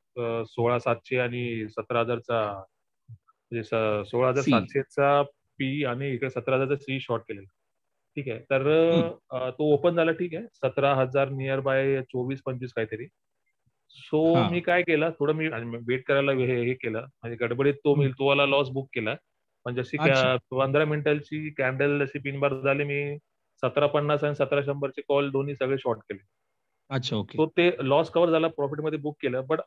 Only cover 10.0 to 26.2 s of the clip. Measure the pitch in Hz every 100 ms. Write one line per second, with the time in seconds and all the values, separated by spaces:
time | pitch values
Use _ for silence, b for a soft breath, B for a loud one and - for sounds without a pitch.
10 | 160 160 180 160 226 - 131 - 139 135
11 | 131 139 135 135 135 135 135 135 135 135
12 | 127 127 123 139 - 127 123 - 110 110
13 | 147 _ _ _ _ _ _ _ _ -
14 | - 151 160 170 - 175 170 175 175 156
15 | 165 160 143 156 156 117 117 117 117 131
16 | 131 139 139 135 127 123 120 127 117 110
17 | 135 _ 117 117 117 120 139 143 151 143
18 | 139 127 135 139 143 139 131 131 135 123
19 | 107 139 _ _ _ _ 123 123 123 147
20 | 151 135 127 127 - 131 135 143 151 151
21 | 151 147 147 156 156 147 131 131 143 143
22 | 135 143 139 139 143 131 135 139 143 143
23 | 143 147 _ _ _ - 127 143 143 147
24 | 147 147 147 147 165 143 139 139 139 143
25 | - 139 139 139 143 139 131 135 123 110
26 | - 98